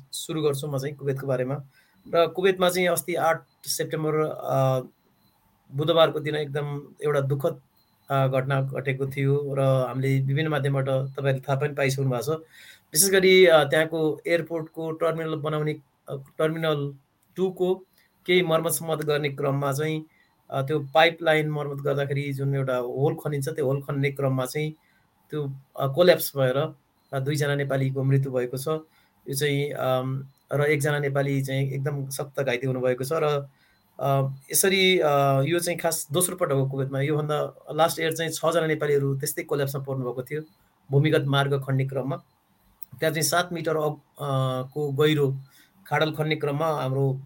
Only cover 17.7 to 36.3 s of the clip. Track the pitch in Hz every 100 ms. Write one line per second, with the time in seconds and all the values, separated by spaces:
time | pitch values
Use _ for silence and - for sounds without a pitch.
17.7 | 185 - _ _ _ - 180 165 160 165
18.7 | 135 165 151 151 147 147 139 143 139 143
19.7 | 139 156 156 156 _ _ _ - 139 135
20.7 | 156 135 160 170 165 165 156 151 151 143
21.7 | 139 143 139 139 139 143 135 139 139 135
22.7 | 123 123 127 147 165 156 147 139 156 131
23.7 | 139 139 139 139 139 139 131 127 151 151
24.7 | 156 _ _ _ _ _ 151 139 135 -
25.7 | - 135 135 180 160 - 139 131 131 156
26.7 | - _ _ _ 139 131 151 147 143 139
27.7 | 135 131 135 135 139 135 127 123 131 160
28.7 | 156 - _ _ _ - 135 147 139 143
29.7 | - 127 131 131 135 135 _ _ 139 147
30.7 | 151 147 147 143 139 139 139 131 135 135
31.7 | 139 143 143 135 - 143 - 131 123 131
32.7 | 127 127 123 131 160 151 147 139 _ _
33.7 | _ _ - 135 135 135 135 - 156 196
34.7 | 190 185 180 151 143 139 135 139 175 175
35.7 | 170 165 160 - 156 175